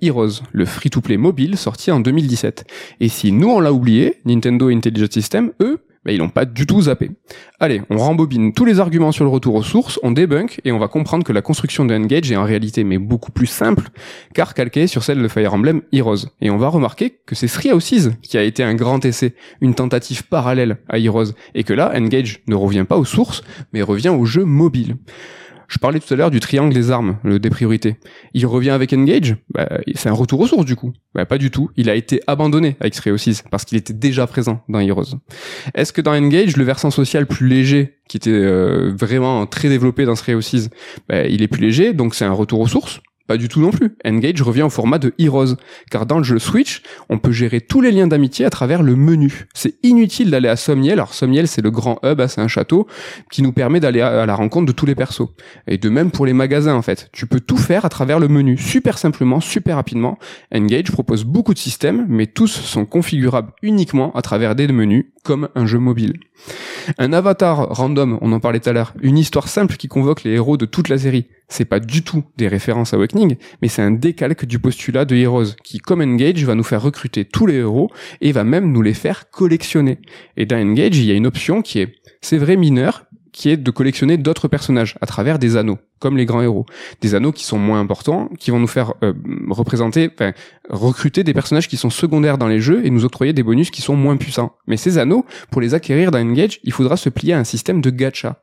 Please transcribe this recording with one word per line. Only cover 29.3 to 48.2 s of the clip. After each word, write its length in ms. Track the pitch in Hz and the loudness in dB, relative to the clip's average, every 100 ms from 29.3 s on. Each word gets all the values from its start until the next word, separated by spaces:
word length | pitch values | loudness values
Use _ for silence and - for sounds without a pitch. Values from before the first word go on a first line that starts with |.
| 110 - | -2 -4
Bah, 140 | - - - - | -6 -4 -4 -6
c'est 140 | - 117 | -4 -2
un 60 | |
retour 260 | 107 123 135 | 0 0 2
aux 80 | 233 | 2
sources 160 | 285 | 2
du 100 | 139 | 0
coup. 180 | 123 123 - _ | -2 -6 -10 _
Bah, 120 | - 92 | -6 -2
pas 120 | 135 | -2
du 140 | 139 | -2
tout. 180 | 127 147 - | -2 -4 0
Il 120 | 113 | 0
a 60 | |
été 260 | 107 117 131 - | 0 0 -2 -2
abandonné 500 | 147 151 147 160 135 | 0 2 2 0 0
avec 140 | 110 | -4
Three 180 | - - | -4 -2
Houses 300 | 104 120 104 - | -2 0 -2 -4
parce 120 | 101 | -8
qu'il 140 | - 113 | -4 -4
était 140 | - | -4
déjà 340 | 110 139 131 123 | -4 -2 0 -2
présent 380 | - 120 113 - | -2 -2 -4 -4
dans 120 | 107 | -2
Heroes. 400 | 98 95 98 131 - - - - - - | 0 0 -4 -10 -16 -20 -16 -14 -10 -4
Est-ce 160 | 151 | -2
que 80 | - | 0
dans 120 | 151 | 0
N-Gage, 440 | 147 143 160 202 135 | 2 4 4 2 2
le 80 | |
versant 260 | 127 135 151 | 0 0 0
social 380 | 143 139 156 143 | 0 0 0 -2
plus 180 | - 127 | 0 2
léger, 520 | 131 131 143 139 - _ | 4 4 2 0 -6 _
qui 80 | 107 | -6
était, 140 | 110 | 0
euh, 600 | 110 98 92 92 90 90 98 | 2 2 2 2 0 0 -2
vraiment 480 | 110 127 127 123 104 | -2 0 0 0 -2
très 220 | - 147 | -2 0
développé 380 | 135 127 123 131 | 2 2 2 0
dans 80 | |
Three 200 | 113 - | 0 -2
Houses, 360 | 113 110 127 110 - - - - | -2 0 -2 -4 -8 -20 -20 -4
bah, 180 | 98 69 | -2 0
il 140 | 104 | 0
est 60 | 107 | 0
plus 160 | - | 0
léger, 300 | 107 120 214 | 2 4 2
donc 240 | 170 117 - | 2 -2 -2
c'est 80 | |
un 80 | 101 | -2
retour 260 | 95 107 110 | 0 0 0
aux 80 | 113 | 0
sources ? 320 | 117 - - _ _ - | 0 -4 -12 _ _ -4
Pas 80 | 113 | -4
du 120 | 120 | -2
tout 120 | 156 | 2
non 100 | 165 | 2
plus. 240 | 220 220 - | 2 0 -2
N-Gage 400 | 113 110 131 175 | -2 0 0 0
revient 200 | 120 117 | 0 2
au 80 | 151 | 0
format 280 | - 113 156 | 0 0 2
de 160 | 135 - | 0 0
Heroes, 380 | 156 135 131 127 - - - | 2 2 0 -2 -8 -20 -8
car 160 | 120 | -6
dans 140 | 110 160 | 0 0
le 60 | |
jeu 160 | 127 117 | 2 0
Switch, 420 | - 214 285 - - - - | 0 0 0 -4 -16 -20 -6
on 100 | 113 | -2
peut 120 | 131 | 0
gérer 300 | 117 120 117 | 0 0 -2
tous 200 | - 269 | 0 2
les 120 | 254 | 4
liens 160 | 196 180 | 4 4
d'amitié 360 | 151 | 4